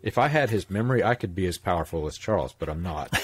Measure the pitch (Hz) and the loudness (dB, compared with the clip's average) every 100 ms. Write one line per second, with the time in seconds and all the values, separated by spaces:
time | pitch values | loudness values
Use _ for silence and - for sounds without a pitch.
0 | 110 - 143 151 127 107 - 101 120 123 | -2 2 4 4 2 0 -2 -2 2 4
1 | 113 120 98 87 90 85 98 87 80 82 | 4 2 -2 -2 -2 -2 0 0 0 -4
2 | 76 - - 98 65 - 78 78 87 76 | -4 -6 -2 0 0 -6 -6 -4 -4 -6
3 | 64 - | -4 -4